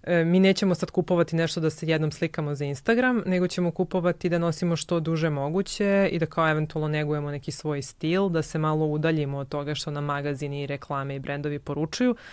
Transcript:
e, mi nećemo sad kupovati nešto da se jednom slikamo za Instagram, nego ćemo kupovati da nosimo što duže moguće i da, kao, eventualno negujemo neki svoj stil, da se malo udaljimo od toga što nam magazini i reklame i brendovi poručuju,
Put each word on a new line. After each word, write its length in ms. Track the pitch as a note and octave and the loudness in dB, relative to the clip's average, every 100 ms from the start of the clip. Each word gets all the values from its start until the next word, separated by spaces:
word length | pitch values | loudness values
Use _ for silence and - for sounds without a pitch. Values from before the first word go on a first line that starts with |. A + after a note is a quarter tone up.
e, 220 | - F3 | 2 2
mi 160 | E3 F#3 | 4 6
nećemo 340 | F#3+ F#3+ G3 | 6 4 2
sad 160 | F3 F3+ | 0 0
kupovati 460 | - E3 F3 E3 E3 | -2 2 2 2 2
nešto 240 | E3 - | 0 0
da 100 | D#3 | -2
se 160 | D#3 D#3 | -2 0
jednom 240 | D#3+ D#3 | 0 0
slikamo 440 | D3+ E3 - D3 | -2 -4 -2 -4
za 100 | C#3+ | -4
Instagram, 580 | C#3+ C#3+ - A#3 B3+ A#3+ | -4 -2 0 2 4 2
nego 240 | F#3 F#3 F3+ | 0 0 0
ćemo 220 | - F3 | 0 -2
kupovati 580 | - F3+ F#3 F3 E3+ F3+ | 0 -2 0 0 0 0
da 100 | E3+ | 0
nosimo 380 | E3+ D#3+ F3 E3 | 0 0 0 0
što 240 | - E3+ | 0 0
duže 300 | D#3 E3 D#3+ | 0 0 0
moguće 800 | D3 C#3 F3 G3 - G3+ G3 G3 | 0 0 -2 -2 -2 2 4 4
i 100 | E3+ | 2
da, 80 | D#3 | -2
kao, 240 | - D#3+ | 2 2
eventualno 380 | D#3 D#3 D#3 D3+ | 2 0 -2 -2
negujemo 400 | D3+ D3+ D3+ D3 | 0 0 -2 -2
neki 220 | C#3+ - | -6 -8
svoj 300 | - D3+ C#3+ | -6 -4 -4
stil, 460 | C3+ - D#3 F3+ G3 | -6 -4 0 2 2
da 140 | E3 | 0
se 160 | D3+ D#3+ | -2 0
malo 280 | D#3 D#3 D#3 | 0 2 0
udaljimo 520 | D3+ D#3+ D#3+ C#3+ C#3 | 2 2 0 0 -4
od 100 | C#3 | -4
toga 260 | D3 C#3+ | -6 -4
što 160 | D3 - | -6 -4
nam 140 | C#3+ | -4
magazini 580 | D3 C#3+ C#3+ C3+ C#3+ C#3+ | -4 -2 -2 -4 -4 -6
i 40 | C#3+ | -6
reklame 500 | C#3+ - C#3 C#3 C#3 | -6 -4 -6 -4 -6
i 40 | |
brendovi 380 | C3+ C#3+ D3 D3 | -6 -4 -4 -6
poručuju, 560 | - C#3+ D#3 - B3 A#3+ - | -6 -4 -4 2 2 2 -8